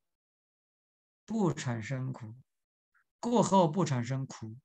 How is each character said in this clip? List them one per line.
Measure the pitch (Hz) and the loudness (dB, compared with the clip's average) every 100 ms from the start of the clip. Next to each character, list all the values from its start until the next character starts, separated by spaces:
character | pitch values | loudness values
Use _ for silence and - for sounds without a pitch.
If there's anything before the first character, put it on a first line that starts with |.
| _ _ _ _ _ _ _ _ _ _ _ _ - | _ _ _ _ _ _ _ _ _ _ _ _ -4
不 | 226 185 | 0 2
产 | 139 127 117 | 0 -2 -4
生 | 107 135 131 | -4 -6 -6
苦， | 131 110 123 _ _ _ _ _ _ _ _ | -8 -12 -16 _ _ _ _ _ _ _ _
过 | 240 233 | 0 2
后 | 196 190 170 | 6 6 4
不 | 175 165 | 2 0
产 | 127 | 0
生 | 113 135 135 | -2 -4 -6
苦。 | - 110 117 | -10 -14 -14